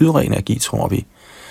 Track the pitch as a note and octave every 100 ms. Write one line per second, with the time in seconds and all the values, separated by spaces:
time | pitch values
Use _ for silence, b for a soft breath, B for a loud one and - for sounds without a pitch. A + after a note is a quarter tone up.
0 | D#3+ D3+ - - - A2 - - - -
1 | - B B B B